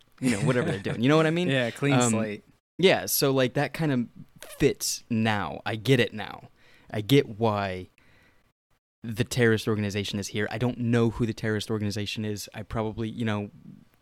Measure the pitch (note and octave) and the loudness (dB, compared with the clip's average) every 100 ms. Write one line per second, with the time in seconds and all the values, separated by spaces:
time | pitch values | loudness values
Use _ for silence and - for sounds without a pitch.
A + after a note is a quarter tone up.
0 | _ - B2+ A#2 C3+ B2 - G2 - - | _ -4 0 2 2 2 0 -2 -4 0
1 | B2 D#3 D#3 E3 F3 C3+ A#2 - C#3 B2 | 4 4 4 2 0 0 -2 0 2 4
2 | A#2+ A2 A2 G#2 - _ _ - F#3 A#2 | 4 2 -2 -8 -14 _ _ 2 4 4
3 | F#2+ - C#3+ C3+ B2+ - C3+ - D#3+ B2+ | 0 0 2 2 2 0 -2 -2 0 0
4 | A#2 - - - - - C#3+ - - - | -2 -8 -20 -20 -12 2 2 2 -4 -6
5 | - A2+ A2 G#2 D#2 D2+ - A2 G#2+ C3 | -2 0 2 0 -2 -6 -6 -2 2 4
6 | A2 G#2+ G2 - - _ - - - A2 | 2 -2 -10 -12 -18 _ -20 -20 -8 -6
7 | G2+ C#3 - G#2+ A2+ G#2 G2 F#2 F#2 _ | 2 4 4 0 0 0 -2 -6 -12 _
8 | _ _ _ _ _ _ _ _ _ _ | _ _ _ _ _ _ _ _ _ _
9 | A#2 G#2+ A#2+ B2 A#2 A2 - G#2+ G#2 G2+ | -8 -4 -2 2 4 4 0 0 -2 -2
10 | G2 G#2 G2 G#2 G#2 A2+ B2 B2 A#2 A#2+ | -4 -4 -4 -4 -4 -2 -2 -2 2 4
11 | A#2 A2 A2+ G#2+ A2+ G#2+ - A2 G#2 G#2 | 2 2 -2 -2 -2 -2 -2 -4 -2 -4
12 | G2+ - G#2+ G#2 - A2+ - A#2+ A2 A2 | -6 -4 -6 -6 -10 -14 -8 -4 -4 -4
13 | A2+ A#2 A2+ G#2 G2+ - - - - _ | -6 -4 -2 -2 -4 -12 -20 -20 -20 _